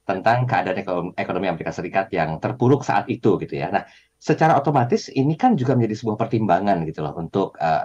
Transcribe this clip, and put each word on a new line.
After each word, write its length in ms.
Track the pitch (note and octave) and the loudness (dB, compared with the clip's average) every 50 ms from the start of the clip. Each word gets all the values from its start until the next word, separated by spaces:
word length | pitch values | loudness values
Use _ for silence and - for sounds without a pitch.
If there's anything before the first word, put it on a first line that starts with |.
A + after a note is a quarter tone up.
| _ | _
tentang 400 | - G2 F#2 F2+ A2 A#2 B2 B2+ | -6 -4 -2 0 2 2 2 2
keadaan 320 | B2 - F2+ - F#2 F#2 G2 | 0 0 0 0 0 -2 -4
ekonom-, 360 | G2 - F2+ F2+ E2+ F2 - - | -4 -4 -4 -4 -4 -4 -6 -6
ekonomi 320 | - - F#2+ F#2 G2 F#2 | -4 -4 -4 -2 -2 -2
Amerika 240 | F2 D#2+ - E2 E2 | -2 -4 -6 -8 -6
Serikat 400 | - F2 F2+ - F#2+ F#2+ - - | -6 -6 -4 -2 -2 -2 -2 -2
yang 240 | F2 D#2+ D#2 D#2 D#2 | -2 -2 -2 -2 -4
terpuruk 480 | - - - - A#2+ A#2+ C#3+ C3+ - | -4 -4 -2 2 4 4 4 4 2
saat 240 | - - G2+ - - | 0 -2 -2 -2 -2
itu 240 | G#2+ - - A2+ F#2 E2 - | -4 0 2 2 2 2 0
gitu 120 | - - - | -6 -6 -6
ya. 80 | C#2+ F2 G2 | -4 -2 -2
Nah, 80 | - - - - - _ _ _ _ - | -4 -4 -6 -12 -20 _ _ _ _ -2
secara 320 | - D#3 D#3 E3 D#3+ E3 | -2 2 4 4 4 4
otomatis 560 | - - D#3+ D3 C#3 B2 B2 G3 A#3 - - | 4 2 2 2 2 2 2 0 -2 -2 -2
ini 240 | - C3+ C3 D3 D#3+ | -2 0 0 0 0
kan 240 | - - B3+ A#3 D#3 | 2 2 2 2 2
juga 160 | B2 B2+ C3 | 2 2 2
menjadi 240 | B2 A#2 G#2+ G#2+ G#2+ | 2 2 0 0 -2
sebuah 200 | - A2 G#2+ A2+ G#2+ | -4 -4 -2 -2 -2
pertimbangan 640 | - - A2+ G#2+ G2 E2+ F2+ G2+ G2+ G2 F2 D#2+ | -2 0 0 2 2 2 2 2 2 2 0 0
gitu 160 | D#2 D#2+ - D#2 | -4 -4 -6 -6
loh 120 | D2 C#2+ E2 | -6 -6 -8
untuk, 400 | E2 D#2+ - G2+ F#2+ - - - | -8 -4 -2 -2 -2 -2 -2 -4
eh, 220 | - D#2+ D#2 - - | -2 0 0 0 -2